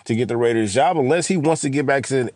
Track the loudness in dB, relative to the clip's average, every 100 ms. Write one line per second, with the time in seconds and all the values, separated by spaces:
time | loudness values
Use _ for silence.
0 | -4 -2 0 0 2 2 0 2 2 2
1 | 0 0 0 0 0 0 -2 -2 0 -2
2 | 0 -2 -2